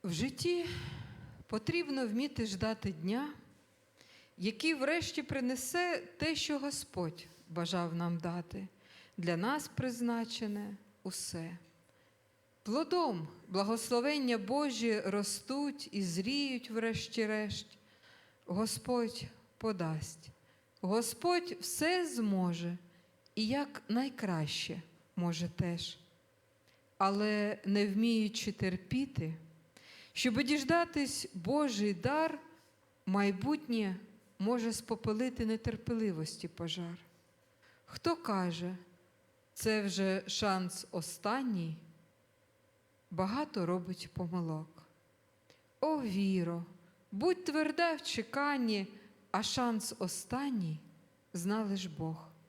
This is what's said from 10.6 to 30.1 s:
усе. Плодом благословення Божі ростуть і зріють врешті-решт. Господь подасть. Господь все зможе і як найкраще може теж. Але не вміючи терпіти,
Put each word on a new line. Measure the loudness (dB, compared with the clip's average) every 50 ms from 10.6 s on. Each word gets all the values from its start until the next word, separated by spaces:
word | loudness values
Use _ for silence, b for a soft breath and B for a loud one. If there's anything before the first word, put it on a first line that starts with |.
| -6 -8 -10 -14 -16 -20 _ _ _
усе. | -8 -8 -6 -8 -6 -6 -6 -6 -6 -8 -12 -16 -20 _ _ _ b b b b b b b _ _ _ _ _ _ _ _ _
Плодом | 0 0 0 2 2 4 4 4 2 2 -2 -4 -8 -10 -18 -14
благословення | -2 0 2 4 4 2 0 2 2 2 4 4 4 2 2 2 2 2
Божі | 2 2 0 2 2 2 2 0 2 2 2 2 2
ростуть | 2 2 2 2 0 0 -2 -6 -4 -4 -2 0 0 -2 -2 -6 -12 -4
і | -2 0 0
зріють | 2 0 0 0 2 2 2 2 0 0 -4 -4 -4
врешті-решт. | -2 0 0 0 0 -2 -4 -4 0 0 0 2 2 0 0 -2 -4 -6 -8 -12 -20 B B B B B B B B B B B B B B
Господь | -2 0 0 2 0 -2 -4 -2 0 2 2 2 0 -2 -6 -10 -10 -12 -18 -20 _ _
подасть. | _ -2 -2 0 2 0 0 0 -2 -4 -6 -10 -16 -18 -20 -20 b b b b b b b _ _
Господь | 0 2 2 2 2 0 -4 0 2 4 4 4 2 -2 -8 -6
все | -6 -6 -2 2 2 4 4 2 2
зможе | 0 0 0 2 2 4 4 4 2 2 0 -2 -4 -4 -6 B B B B B B B B _ -8 _
і | -2 0
як | 2 2 2 0 -2 -6 -14 -4 0
найкраще | 0 2 2 0 -2 -4 -2 0 0 0 0 0 -2 -4 -4 -6 -6 -8 -10 -12 -20 -20 _ _ _
може | -2 0 0 0 0 -2 -4
теж. | -2 -2 0 0 0 -2 -4 -8 -10 -14 -20 _ _ _ _ _ _ _ _ _ _ _ _ b b b b _ _
Але | _ 2 4 4 4 2 4 4 2 2 0 0 -2 0
не | 2 4 4 4
вміючи | 4 4 4 4 6 6 4 4 2 0 -2 -4 -4
терпіти, | -2 0 0 0 0 -2 -2 -2 0 0 0 0 -2 -2 -2 -2 -4 -6 -10 -20 -20 -20 _ _ B B B B B B B B